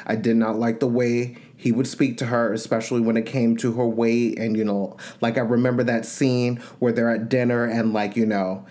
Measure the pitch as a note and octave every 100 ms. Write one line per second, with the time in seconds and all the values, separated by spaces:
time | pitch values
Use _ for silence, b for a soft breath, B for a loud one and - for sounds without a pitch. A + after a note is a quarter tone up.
0 | B A2 A#2 A2+ A2 A2 A#2 A#2 C3 A#2+
1 | A#2+ A#2+ B2 B B B B2 A#2 C3 -
2 | C#3 A#2 B2 A#2+ A#2 A2 - - - B2
3 | A2+ A2+ A2+ C3+ A#2 A2+ B2+ A2+ A#2+ A2
4 | A#2 A#2 A#2 - A2+ G#2+ G#2+ G2+ F#2+ -
5 | B B A#2 A#2 A2+ A#2+ B2+ B2 B2+ A2+
6 | - - C3+ B2 B2 B2 B B B2 A2+
7 | A#2 A2+ A2+ B2+ B2 A#2+ A#2 A2+ A2+ G#2+
8 | G#2 G#2 A2 G2+ F#2 F#2+ -